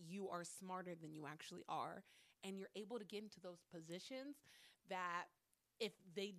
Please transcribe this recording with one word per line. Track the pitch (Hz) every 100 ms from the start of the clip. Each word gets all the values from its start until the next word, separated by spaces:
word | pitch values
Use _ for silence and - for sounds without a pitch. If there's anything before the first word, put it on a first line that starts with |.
| 165
you | 196 190
are | 175
smarter | 170 - 185 185 180
than | 170 156
you | 156 143
actually | 156 - 175 -
are. | 156 139 185 - - - -
And | 196 196
you're | 190 190
able | 214 240
to |
get | 190 208
into | 214 180
those | 180 175 -
positions | 170 160 180 - 262 277 285 - - - - -
that | 185 180 175 - _ _ _ _ -
if | 220 - 185
they | 170 202